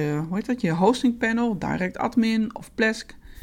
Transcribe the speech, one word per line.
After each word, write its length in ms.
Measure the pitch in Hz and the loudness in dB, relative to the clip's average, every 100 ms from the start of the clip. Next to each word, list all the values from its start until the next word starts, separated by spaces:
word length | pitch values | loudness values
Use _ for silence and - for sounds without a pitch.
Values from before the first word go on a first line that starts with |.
| 147 147 160 | 0 -2 -2
hoe 100 | 185 | -4
heet 100 | 226 | -4
dat? 140 | 247 | -2
Je 120 | 175 | 0
hosting 460 | 165 196 254 247 233 | 4 4 4 2 0
panel, 400 | 226 233 233 185 | 0 0 0 0
Direct 400 | - 170 185 - | -2 -2 -2 -2
Admin 560 | 226 233 226 226 214 | 0 2 2 2 0
of 200 | - - | -4 -8
Plesk. 400 | - 220 220 - - - - | 0 0 0 -8 -18 -18 -18